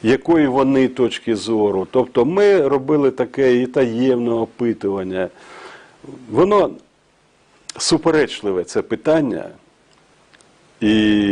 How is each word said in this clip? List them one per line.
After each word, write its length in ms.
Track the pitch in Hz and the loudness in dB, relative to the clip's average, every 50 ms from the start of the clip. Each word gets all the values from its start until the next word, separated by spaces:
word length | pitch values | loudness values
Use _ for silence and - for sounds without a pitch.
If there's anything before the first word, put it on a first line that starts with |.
якої 440 | 104 110 131 135 - 165 170 160 151 | 2 2 0 2 2 2 2 4 2
вони 420 | 135 123 135 135 135 135 131 131 123 | 2 2 2 2 2 2 2 2 0
точки 480 | 127 - 123 113 - - - 120 113 | 0 0 -2 -2 -2 -6 -4 -4 -4
зору. 500 | 101 98 110 117 107 104 104 98 95 92 - | -4 -2 -4 -2 0 0 0 0 -2 -4 -2
Тобто 340 | - 127 120 123 - 127 120 | -2 -2 -2 0 0 0 0
ми 440 | 143 180 196 208 202 196 185 143 139 | 0 2 2 4 4 4 2 2 0
робили 420 | 139 139 135 135 156 147 139 131 | 0 -2 0 0 0 2 2 0
таке 460 | 127 - 123 120 - 135 135 131 123 | 0 -2 -6 -6 -2 0 2 2 2
і 100 | 123 127 | 2 0
таємне 640 | 123 127 147 131 120 113 117 127 131 123 120 120 117 | -2 0 0 0 0 0 0 0 0 0 0 0 -2
опитування. 1000 | 117 113 113 113 - - 120 117 110 107 - 98 98 98 95 92 95 92 92 87 - - - - - - - - - - - _ _ _ - - - - - 107 | -2 -2 -4 -6 -6 -4 -4 -4 -4 -2 -4 -4 -4 -4 -6 -6 -4 -4 -6 -6 -8 -18 -20 -20 -20 -20 -20 -20 -20 -20 -20 _ _ _ -20 -20 -20 -20 -14 -4
Воно 400 | 104 127 175 196 208 202 170 127 - - _ _ _ _ _ _ _ _ _ _ _ _ _ _ _ _ _ - - - | 0 0 2 4 4 2 2 0 -4 -12 _ _ _ _ _ _ _ _ _ _ _ _ _ _ _ _ _ -20 -10 -6
суперечливе, 880 | - - 170 156 - 165 156 156 135 - - - - 101 95 90 85 | -2 0 0 0 2 0 2 2 0 0 -4 -6 -4 -4 -2 -2 -4
це 180 | - - 110 | -4 -4 -6
питання. 600 | 92 - 113 - - - 156 165 147 123 92 82 50 - - - _ _ _ _ _ _ _ _ _ _ _ _ _ _ _ _ _ _ _ _ _ _ _ _ | -4 -4 -8 -4 0 0 0 0 0 -2 -4 -6 -10 -12 -18 -20 _ _ _ _ _ _ _ _ _ _ _ _ _ _ _ _ _ _ _ _ _ _ _ _
І 120 | 110 107 110 107 107 104 104 104 104 101 | 0 2 2 2 2 2 2 2 2 2